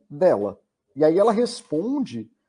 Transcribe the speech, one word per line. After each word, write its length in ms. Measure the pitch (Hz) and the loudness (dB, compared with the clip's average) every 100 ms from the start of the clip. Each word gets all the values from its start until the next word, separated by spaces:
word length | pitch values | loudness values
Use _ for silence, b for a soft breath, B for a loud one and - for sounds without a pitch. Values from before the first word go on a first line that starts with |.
| - | -14
dela. 500 | 147 185 110 101 - _ _ _ 135 | 0 2 2 -2 -8 _ _ _ 0
E 80 | 151 | 2
aí 120 | 170 | 4
ela 140 | 220 | 2
responde 1000 | 214 240 - - 151 214 294 196 117 107 _ | 2 -2 -6 -8 -6 -4 -4 -6 -8 -14 _